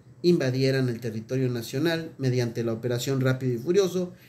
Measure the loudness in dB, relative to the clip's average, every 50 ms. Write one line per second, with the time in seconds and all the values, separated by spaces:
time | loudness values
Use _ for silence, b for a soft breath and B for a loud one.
0 | -20 -20 -8 0 4 4 4 4 4 0 0 2 2 2 2 2 2 0 -2 -4
1 | -6 -6 -6 -6 -6 -4 -2 0 0 0 -2 -4 -6 -4 -2 0 0 0 0 -2
2 | -4 -8 -8 -2 -2 0 2 2 0 -2 -2 -2 -2 -2 -2 -2 -2 -2 -2 -2
3 | -2 -2 0 2 2 2 0 0 0 -2 -2 -2 -2 0 2 2 2 2 0 -4
4 | -4 -6 B B B